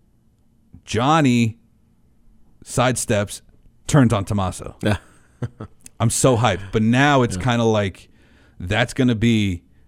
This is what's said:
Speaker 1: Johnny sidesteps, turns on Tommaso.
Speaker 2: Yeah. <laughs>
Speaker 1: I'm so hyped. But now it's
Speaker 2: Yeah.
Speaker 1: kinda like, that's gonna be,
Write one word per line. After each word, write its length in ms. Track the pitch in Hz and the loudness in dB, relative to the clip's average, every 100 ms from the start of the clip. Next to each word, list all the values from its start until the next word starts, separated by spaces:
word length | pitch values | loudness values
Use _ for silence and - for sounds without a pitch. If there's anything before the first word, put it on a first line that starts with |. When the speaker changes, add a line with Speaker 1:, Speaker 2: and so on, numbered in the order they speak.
| _ _ _ _ _ _ _ - - | _ _ _ _ _ _ _ -20 -8
Speaker 1:
Johnny 760 | 104 127 160 139 120 117 - _ _ _ _ _ _ - - - - | -2 0 2 2 2 0 -4 _ _ _ _ _ _ -20 -20 -20 -20
sidesteps, 800 | - - 127 120 - 104 104 - - - - _ - | -10 -2 -2 -2 -2 -4 -4 -10 -20 -20 -20 _ 0
turns 260 | 151 123 | 4 4
on 120 | 107 95 | 2 -2
Tommaso. 500 | 101 92 - - - | -4 -4 -6 -14 -6
Speaker 2:
Yeah. 140 | 107 101 - _ _ - 120 | -4 -4 -6 _ _ -12 -12
<laughs> 520 | - 104 - - - | -12 -20 -20 -18 -4
Speaker 1:
I'm 100 | 113 | -2
so 280 | - 139 117 | 2 2 2
hyped. 340 | 120 92 95 | 0 -2 -4
But 100 | 113 | -2
now 380 | 110 123 143 143 | 2 2 4 2
it's 160 | 120 92 | 0 -2
Speaker 2:
Yeah. 60 | |
Speaker 1:
kinda 200 | 104 120 117 | -2 0 0
like, 440 | 107 101 - - _ _ _ _ - | 0 -2 -6 -18 _ _ _ _ -14
that's 340 | 87 107 120 | -6 -2 -2
gonna 220 | - 127 113 | 0 0 2
be, 480 | 117 113 101 87 - _ | 2 2 0 -4 -10 _